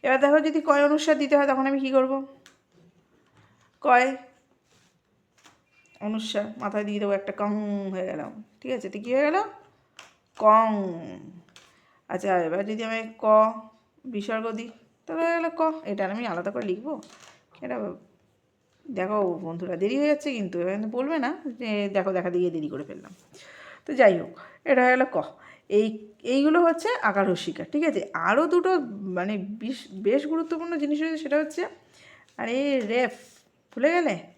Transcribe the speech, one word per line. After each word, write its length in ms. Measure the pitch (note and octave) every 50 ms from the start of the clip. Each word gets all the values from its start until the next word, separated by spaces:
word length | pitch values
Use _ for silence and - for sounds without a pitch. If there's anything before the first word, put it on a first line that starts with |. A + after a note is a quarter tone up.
| -
এবার 140 | B3+ C4 C4+ C#4
দেখো, 140 | C#4+ D4 D#4 D4
যদি 140 | D#4+ D4 E4 D#4 D#4+
কয় 140 | C#4+ C#4+ C#4+ D4
অনুস্বার 280 | D4+ D4+ D4+ D#4+ D4+ C4
দিতে 120 | C#4+ C4 D4 C#4+
হয়, 100 | C#4+ C#4
তখন 140 | C4+ C4 C4+ C4+
আমি 80 | C#4 C#4 C4+
কী 60 | C4+ C4
করব? 160 | C4+ C4 C4 C4+ C4+ C4+ C4+ - _ _ - _ _ _ _ _ _ _ _ _ _ _ _ _ _ _ _ _ _ _ _ _ _ _ _ _ _ -
কয় 220 | - B3 B3 B3+ C4+ C4+ C4+ - - _ _ _ _ _ _ _ _ _ _ _ _ _ _ _ _ _ _ _ _ _ _ _ - _ _ _ _ _ _ _ _ _ - G3
অনুস্বার 380 | G#3 A3 A3 G#3+ - - G3+ G#3 G#3+ - B3+
মাথায় 220 | - G3+ G3+ G#3 G#3 G#3
দিয়ে 120 | G#3 G3+
দেবো, 100 | G#3 G3+ G3 G3
একটা 120 | G3 G3 G3 -
কং 120 | G#3 G#3 G#3 G#3+ G#3 G#3 G3+ G3+ G3 G3 F#3+
হয়ে 120 | F#3+ F#3 F#3
গেল, 100 | - D3+ - - - G#3+ G#3+ _ _ _
ঠিক 100 | - B3+ C4
আছে? 120 | A#3 G#3 F#3+ -
তো 40 | G#3+ G#3+
কী 60 | A#3+ B3
হয়ে 80 | C4+ D4 D4
গেল? 100 | D#4+ F#4+ A4 G#4 - - - _ _ _ _ _ _ - - - _ _ _ _ _ -
কং। 300 | A3 G#3+ G#3+ A3 A3+ A3 G#3+ G3+ G3 F#3+ E3+ E3 E3 - F#2 F#2 F#2+ - F3+ F3 E3+ _ _ - _ _ _ _ _ _ _ _ _ _
আচ্ছা, 180 | - F#3 F#3+ G3+ F#3 F3+ E3+
এবার 140 | E3 E3 F#3+ G3+ G3+
যদি 120 | A3 G#3+ A3+ A3
আমি 120 | A3+ A3+ A3 A3 - - -
ক 20 | G#3+ G#3+ G#3+ A3 A3 A3+ A3 A3+ - _ _ _ _ _ _ _ C4 A#3
বিসর্গ 320 | G#3 G3+ A3 A3+ A3 A3 A3+ A3 G#3+
দিই, 120 | A3+ A3+ - - _ _ _ _ _
তাহলে 180 | - E4 D#4+ E4
হয়ে 80 | E4 E4+
গেল 100 | E4+ E4 E4 E4 E4
ক। 20 | D#4+ D#4+ D#4+ D#4+ D#4 -
এটা 120 | G3+ G3+ G3
আর 40 | F#3 G3+
আমি 100 | A3+ A#3+ A3
আলাদা 180 | F3 E3+ F3 G3+ G#3
করে 120 | B3 A#3 G3
লিখবো? 200 | F3+ G#3 A#3 D4 D#4 - - - - - - - - _ _ _ _ - -
এটা 120 | - B3 - G#3+ F#3 F3+ - _ _ _ _ _ _ _ _ _ _ _ _ _ _ _ _ _ D#4+ B3 F#3+
দেখো 200 | F#3 F#3+ G#3+ G#3+ G3+ F3+ F3 D#3+ F3
বন্ধুরা, 280 | E3 E3 E3+ F3+ F3 F3+ E3
দেরি 140 | F#3+ G#3 B3 C#4
হয়ে 100 | D4 D4
যাচ্ছে 160 | D4 D4 D4 D4 C4 A#3
কিন্তু, 180 | G3+ F3+ F3+ F3
এবার 100 | F3 F#3 F#3+
কিন্তু 140 | G#3 A3 A3 A3 A#3+
বলবে 180 | C4 C#4+ E4 D#4 B3+
না 60 | B3+ D#4+ - - D4 A#3 A3+
যে 100 | B3 A3 G#3+ G#3 G3+ G3+ F#3+
দেখো 140 | G3 F3+ F#3+ F#3+
দেখা 140 | F#3 F3 F3+ F3
দিয়ে 120 | F3+ F3+ F3 E3
দেরি 120 | D#3+ D3+ D3 -
করে 100 | C3+ D3 C3+
ফেললাম। 240 | - - - - - _ _ _ _ - - - - - - - - - _
তো 60 | - - B3+
যাই 140 | B3+ G3+ F3+ E3+
হোক, 120 | E3+ F3 - - - - - _ _ -
এটা 100 | C#4 B3+ B3
হয়ে 80 | B3 B3+
গেল 100 | B3+ C4 - -
ক। 20 | D#3+ D3 - - _ - - - _ _ _ G3 G#3
এই, 80 | A3 A3 G#3+ - - - - _ - - B3+
এইগুলো 240 | C#4 C#4+ D4+ D#4 F4 F4
হচ্ছে 220 | E4 E4 E4 - A4 B4 B4+ - G#3+
আকার 180 | F#3 G3 G3 F#3+
হস্যিকার, 340 | F3+ E3+ - F3 D#3+ - E3+ -
ঠিক 120 | - D4 E4 D#4+
আছে? 100 | A3+ G3 - - - D#3+ E3 F3+
আরও 160 | G#3 C4 D#4+ D#4 E4+
দুটো 160 | F4+ F4 F#4 F#4 E4+ C#4 A#3 G3+ G3 G3+ F#3+ F3+ F3+
মানে 160 | F3+ G3+ G#3+ G3+ F#3 G3 G#3 A3
বিশ-, 260 | G#3+ A#3 C4 - - - G3 F#3+ A3
বেশ 160 | G3+ A#3 C#4+ D4 D4
গুরুত্বপূর্ণ 400 | D#4+ D#4+ E4 D#4+ E4 D#4 E4+ E4+ E4+ D#4
জিনিস 160 | D4 C#4+ D4+ D4
রয়েছে, 160 | D#4 D#4+ D#4+ D#4 D#4+
সেটা 120 | C#4 C#4+ D4+
হচ্ছে, 200 | D#4 D4+ D#4 - F4+ - - - _ _ _ _ - - - - _ _ _ -
আরে 160 | A#3 A3+ A#3+ C4 C#4 C#4+ C#4 C4 A3+ G3+
রেফ, 220 | A3+ B3 B3+ A3 - - - - _ _ _ _ _ _ _ _
ভুলে 180 | - A#3 A#3+ D4+ E4+
গেলে? 180 | F4+ E4+ C#4 G3 E3 - - _